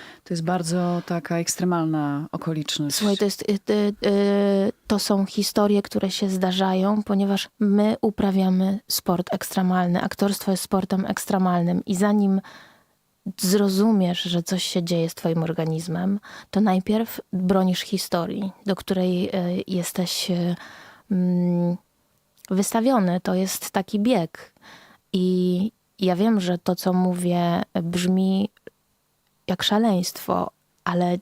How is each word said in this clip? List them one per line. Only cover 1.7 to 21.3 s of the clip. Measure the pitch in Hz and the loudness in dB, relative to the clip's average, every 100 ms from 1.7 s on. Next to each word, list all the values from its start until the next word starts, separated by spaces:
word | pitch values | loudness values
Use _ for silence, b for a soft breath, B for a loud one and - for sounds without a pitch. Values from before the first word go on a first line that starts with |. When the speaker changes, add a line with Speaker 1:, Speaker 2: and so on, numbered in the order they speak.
| 170 160 156 147 143 160 | 0 0 0 -2 -4 -6
Speaker 1:
okoliczność. | 165 165 156 151 - 147 - | -6 -4 -4 -4 -4 -2 0
Speaker 2:
Słuchaj, | 208 196 | 0 2
to | 202 | 0
jest, | - - | -2 -2
y, | 196 - | -2 0
y, | 208 208 208 202 | 0 0 0 0
y, | 202 202 202 202 196 196 - - | 2 2 2 2 2 0 -2 -2
to | 208 | -2
są | - 196 190 | 2 0 0
historie, | 208 196 214 208 202 | -2 0 2 4 2
które | - 214 196 | 0 -4 -4
się | - 196 | -2 -2
zdarzają, | 185 185 185 190 185 196 214 | 0 0 2 0 2 2 0
ponieważ | 208 196 196 196 - - | 0 0 2 0 -2 -2
my | 208 202 214 233 | 2 4 2 2
uprawiamy | 220 - 196 190 185 185 190 202 - | -2 0 2 2 2 2 2 -2 -4
sport | - - 170 - | -4 0 -2 -2
ekstremalny. | 196 - 190 185 180 175 175 | -6 -4 0 2 2 2 0
Aktorstwo | - - 202 196 - | -2 0 0 0 -2
jest | 185 | -2
sportem | - 190 190 190 190 | 0 -2 0 -2 -2
ekstremalnym | 202 - 190 185 175 170 175 - | -4 -2 0 2 2 2 0 -2
i | 180 | 0
zanim | 208 208 196 190 B B B B B B _ _ 190 - | 2 4 2 0 B B B B B B _ _ -12 -4
zrozumiesz, | 180 202 202 190 226 202 180 175 | 0 2 2 2 4 4 2 -2
że | 175 175 | -2 -2
coś | - 185 | -2 -4
się | - 185 | -2 -2
dzieje | 170 170 165 | 0 0 -2
z | - | -2
twoim | 170 165 | -2 0
organizmem, | 160 160 160 160 170 170 190 202 B B B | -2 -2 -2 -4 -4 -2 -2 -2 B B B
to | 196 | 0
najpierw | 214 185 202 220 226 - - | 2 2 0 -2 -2 -8 -8
bronisz | 185 185 190 185 180 | -2 2 4 4 0
historii, | - 190 - 175 165 202 190 - 202 | -2 -6 -2 -4 -2 -6 -8 -8 -6
do | 180 | -4
której, | - 190 185 180 202 190 | -2 0 0 0 -2 -2
y, | 175 180 - | -4 -4 -4
jesteś, | 185 170 - 175 - - | -6 -4 -4 -4 -4 -2
y, | 175 175 175 B B B B - | -2 -2 -4 B B B B -4
mm, | 185 180 | 0 2